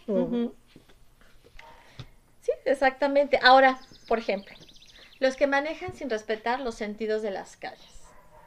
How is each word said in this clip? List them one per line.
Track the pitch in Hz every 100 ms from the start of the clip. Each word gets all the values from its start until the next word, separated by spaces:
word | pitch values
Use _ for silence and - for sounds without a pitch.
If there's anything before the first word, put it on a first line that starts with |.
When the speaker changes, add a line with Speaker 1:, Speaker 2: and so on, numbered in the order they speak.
| -
Speaker 1:
O |
Speaker 2:
Ujú. | 214 247 240 240 - _ - - - - _ - - _ - - - - - - - _ _
Sí, | - 605 -
exactamente. | 277 269 262 285 277 285 269
Ahora, | 254 262 262 254 - - -
por | 226
ejemplo, | 226 196 - - - - - - - -
los | 262 262
que | 277
manejan | 277 302 311 370
sin | - 277
respetar | 214 214 220 - 254
los | 254
sentidos | 226 208 208 214 220
de | 214
las | 180 - -
calles. | - - - - - - - -